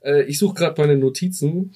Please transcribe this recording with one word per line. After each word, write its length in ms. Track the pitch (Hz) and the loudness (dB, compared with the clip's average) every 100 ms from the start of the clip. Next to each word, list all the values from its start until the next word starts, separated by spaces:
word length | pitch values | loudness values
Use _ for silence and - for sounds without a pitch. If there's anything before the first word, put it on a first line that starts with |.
Äh, 200 | 143 143 | 2 0
ich 160 | 135 147 | 0 0
such 160 | 196 196 | -2 0
grad 220 | 165 160 | -2 0
meine 180 | 147 139 | 2 4
Notizen. 760 | 135 135 180 185 147 170 190 | 2 0 -6 -2 -2 -2 -6